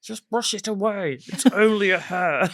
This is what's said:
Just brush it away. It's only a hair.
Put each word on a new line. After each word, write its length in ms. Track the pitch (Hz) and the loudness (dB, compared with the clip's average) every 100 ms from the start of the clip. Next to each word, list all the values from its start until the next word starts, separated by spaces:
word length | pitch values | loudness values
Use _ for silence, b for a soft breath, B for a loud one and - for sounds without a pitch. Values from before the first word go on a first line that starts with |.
Just 260 | - 220 _ | -12 -14 _
brush 240 | 226 233 | -4 -2
it 140 | 208 196 | -4 -4
away. 500 | 208 214 202 180 127 - | -2 -2 -2 -4 -6 -10
It's 200 | - - | 2 2
only 440 | 208 214 214 202 | 4 2 4 2
a 80 | 185 | 0
hair. 520 | 156 180 180 147 180 | -2 -2 0 0 0